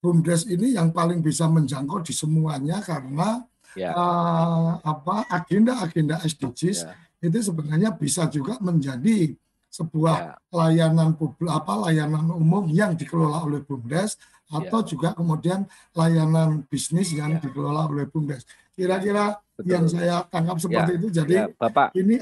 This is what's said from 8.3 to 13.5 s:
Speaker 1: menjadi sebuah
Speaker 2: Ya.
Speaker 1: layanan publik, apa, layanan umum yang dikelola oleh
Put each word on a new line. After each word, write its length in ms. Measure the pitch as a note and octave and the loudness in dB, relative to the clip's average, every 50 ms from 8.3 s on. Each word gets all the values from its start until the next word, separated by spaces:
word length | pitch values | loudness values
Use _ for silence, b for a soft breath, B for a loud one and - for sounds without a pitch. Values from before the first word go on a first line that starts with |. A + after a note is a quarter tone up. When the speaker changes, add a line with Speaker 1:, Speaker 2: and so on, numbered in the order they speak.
| - D3+ C3 D#3 A3+ - | 0 -2 -4 -4 -6 -4
Speaker 1:
menjadi 760 | G3+ F3+ F3 D#3+ C3+ C#3 C3+ A#2+ C3+ G#3+ A3+ G#3 E3+ D3+ A#2 - _ _ _ _ _ _ - | -2 0 2 2 0 0 -4 0 2 2 2 4 2 0 -2 -6 _ _ _ _ _ _ -10
sebuah 400 | - E3 E3 - D#3+ D3+ D#3+ D#3+ | -8 -8 -4 -2 0 2 2 2
Speaker 2:
Ya. 180 | - E3+ D#3+ - - _ _ - | 0 -2 -8 -14 -20 _ _ -2
Speaker 1:
layanan 640 | E3+ E3 D#3+ D#3+ E3 E3 D#3+ D#3+ E3 D#3+ D#3+ D#3 D#3 | 0 2 4 4 4 4 4 4 4 4 4 2 0
publik, 320 | D#3+ C#3+ - _ E3 F3 | -2 -6 -4 _ -4 -2
apa, 400 | D3 D3+ - F#3 G3+ G#3+ G#3 E3+ | -2 -2 -2 -2 -4 -2 0 2
layanan 400 | D#3+ D#3 D3+ D3 D#3 D#3 D#3 E3 | 2 2 2 0 -2 0 0 -2
umum 320 | E3 E3+ D#3+ D#3+ F3+ G3+ G3+ D#3+ | 0 2 2 4 4 2 2 2
yang 240 | D3+ F3+ G#3+ G3 E3 | 2 2 2 2 0
dikelola 480 | C3+ D3 - - E3+ D#3+ D3+ D3 E3 E3+ | -2 -4 -4 -2 0 0 0 0 -2 -4
oleh 160 | D3 | -4